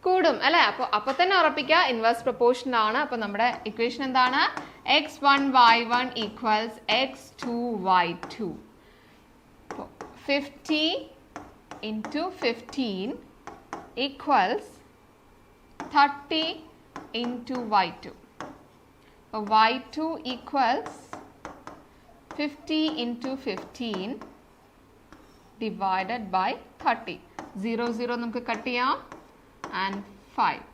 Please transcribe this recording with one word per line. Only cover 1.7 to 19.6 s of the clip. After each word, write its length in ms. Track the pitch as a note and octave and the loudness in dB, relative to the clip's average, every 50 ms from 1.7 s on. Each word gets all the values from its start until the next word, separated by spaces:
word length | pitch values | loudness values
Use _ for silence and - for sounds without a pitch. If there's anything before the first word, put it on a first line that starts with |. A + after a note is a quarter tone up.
| D#4 | 4
ഇൻവേഴ്സ് 460 | E4+ F4+ C4+ B3+ A3+ A3 A3+ A#3+ A#3 - | 4 4 4 2 2 2 2 2 2 0
പ്രൊപ്പോർഷൻ 540 | C4 A#3+ B3 A#3+ A#3+ B3+ B3+ - C4+ B3+ | -4 0 4 4 4 4 2 0 -2 0
ആണ്. 220 | A#3 G#3+ G#3+ A3 C4 | 2 2 2 2 0
അപ്പൊ 180 | D4+ C4+ B3+ | -2 -2 -4
നമ്മുടെ 440 | A#3 A3 G3+ G3+ G3+ A3+ B3 A#3 A3+ - | -6 -4 -6 -2 0 0 0 0 -2 -8
ഇക്വേഷൻ 380 | A3 G#3 - A#3 A#3 C4 - C#4 | -10 -4 -2 -2 -2 -2 -2 -6
എന്താണ്? 380 | C4 B3+ C4 B3+ B3+ B3+ C#4+ E4 G#4+ - - - - - - - - | 0 2 4 4 4 4 2 2 2 0 -4 -12 -12 -18 -14 -2 2
എക്സ് 360 | C4 D4+ D4 D4 - - - | 2 2 2 0 -8 0 4
വൺ 280 | C#4 C#4 C#4 C#4 C#4 B3+ | 6 6 6 4 4 6
വൈ 320 | C4 A#3+ A#3 A3+ A#3 A#3 | 8 10 10 8 6 4
വൺ 260 | A3 A#3+ A#3+ B3 B3+ - | 2 0 0 0 0 -4
ഈക്വൽസ് 640 | - A3 G#3 G#3+ - B3 A#3 G#3+ G#3+ A3 A#3 A3+ - - - | -6 -6 -6 -8 -4 0 2 2 2 0 -2 -8 -12 -4 0
എക്സ് 560 | G#3+ A#3+ C4 C4 - - - - - - - | 2 2 2 0 -4 -12 -18 -20 -16 -10 -8
ടു 100 | B3 A#3 A#3 A#3+ A#3+ A3+ G#3 F3+ F#3+ | -6 -4 -2 -2 -2 -4 -2 2 4
വൈ 180 | F#3 F#3 F3 E3+ E3+ F3 - - - | 4 4 4 4 0 -6 -10 -14 -10
ടു. 140 | - A3 F3+ D#3 - - - - - - - - _ - - - - - _ - _ _ - - - - - - - - - - - - - - - - | -8 -6 -6 -8 -10 -16 -20 -20 -20 -20 -20 -20 _ -20 -20 -20 -20 -20 _ -20 _ _ -20 -20 -20 -16 -16 -14 -12 -12 -16 -16 -18 -18 -18 -18 -16 -4
ഫിഫ്റ്റി 580 | - C#4 C#4+ C#4+ C#4+ - - - - D#4+ D4+ D#4 D#4+ F4+ C5+ - - - - - - - - - - - - - - - - - G#3+ | 0 0 0 0 -4 -12 -18 -4 -2 -2 0 0 0 -2 -2 -8 -10 -20 -20 -20 -18 -18 -16 -16 -16 -20 -20 -20 -20 -18 -12 -10 -8
into 320 | G#3+ A3 G#3+ - - D4 E4 F#4+ F#4 - - | -6 -6 -8 -4 -4 -4 -4 -4 -6 -2 -2
fifteen 680 | B3+ A3+ A3+ - - - - C4 A#3 G3 F#3 F#3+ A3 D#4+ - - - - - - - - - - - - - - - - - B3+ | -2 -2 -2 -8 -12 -4 -4 -2 -2 -2 -4 -4 -6 -6 -8 -12 -20 -20 -20 -18 -18 -18 -18 -16 -16 -16 -16 -16 -14 -6 -6 -6
equals 640 | C#4 C#4 - - D4 C#4+ A#3+ F#3 F#3+ A#3+ G#4+ - - - - - - - _ _ - _ _ _ _ - _ _ _ - _ _ _ - - - - - | -6 -6 -8 0 2 4 4 4 4 0 -2 -6 -10 -20 -20 -20 -20 -20 _ _ -20 _ _ _ _ -20 _ _ _ -20 _ _ _ -16 -16 -14 0 4
thirty 500 | C#4+ C#4+ C#4+ C#4 - - - D#4+ D#4+ D#4+ D#4+ F4 - - - - - - - - - - - - A3+ A#3+ | 6 6 6 4 -4 -6 -4 -2 -2 -2 -2 -4 -8 -14 -20 -20 -20 -20 -18 -18 -18 -18 -8 -6 -4 -4
into 340 | A#3+ B3 A#3+ - - C4 B3+ A#3+ G#3+ G#3+ G3+ | -4 -4 -6 -8 -6 -6 -6 -4 2 2 2
Y 80 | F#3 E3+ E3+ - - | 2 2 -2 -10 -16
two. 120 | D#3 - - - - - - - - - - - - _ - - - _ - - - - - - | -18 -18 -18 -20 -20 -16 -14 -14 -14 -14 -20 -20 -20 _ -20 -20 -20 _ -20 -20 -20 -20 -20 -20
അപ്പൊ 160 | _ - A3 G#3+ G#3 A3 A3 | _ -8 -8 -4 2 6 6